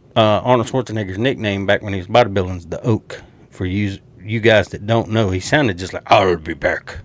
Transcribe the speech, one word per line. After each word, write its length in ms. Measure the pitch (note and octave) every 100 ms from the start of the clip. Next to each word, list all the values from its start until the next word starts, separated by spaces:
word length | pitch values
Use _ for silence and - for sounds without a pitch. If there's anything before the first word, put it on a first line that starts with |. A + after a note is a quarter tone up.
| _ -
uh, 240 | A2 G2+
Arnold 240 | B2 B2+ A2
Schwarzenegger's 500 | C3 A#2+ A2 F#2+ F#2+
nickname 480 | B2+ G#2+ G#2+ G2 G2
back 160 | G2+
when 100 | G#2
he 60 | G2
was 80 | F2+
bodybuilding's 580 | A2+ A2 G2 F#2 F2+ E2
the 140 | F2
Oak. 400 | - A2 - - - _ _
For 140 | -
you, 340 | F#2+ F#2+ G2+ G2 - -
you 200 | G2 A#2
guys 280 | G#2+ G#2+ F2+
that 180 | - G2+
don't 240 | A2+ -
know, 200 | A2 G2+
he 100 | F#2
sounded 380 | - D3+ C3 F2
just 140 | F2+
like, 100 | - -
I'll 300 | G#2+ F#2+ E2+
be 180 | D#2+
back. 440 | D2+ F2+ D#2 - -